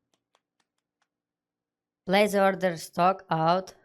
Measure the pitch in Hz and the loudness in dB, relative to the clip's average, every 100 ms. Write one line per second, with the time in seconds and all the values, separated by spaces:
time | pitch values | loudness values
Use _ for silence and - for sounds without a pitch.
0 | _ _ _ _ _ _ _ _ _ _ | _ _ _ _ _ _ _ _ _ _
1 | _ _ _ _ _ _ _ _ _ _ | _ _ _ _ _ _ _ _ _ _
2 | - 196 208 196 196 185 185 160 - - | -2 0 2 2 2 0 -4 -4 -8 0
3 | 180 190 - 160 160 185 185 - | 0 0 -4 -2 0 0 -4 -14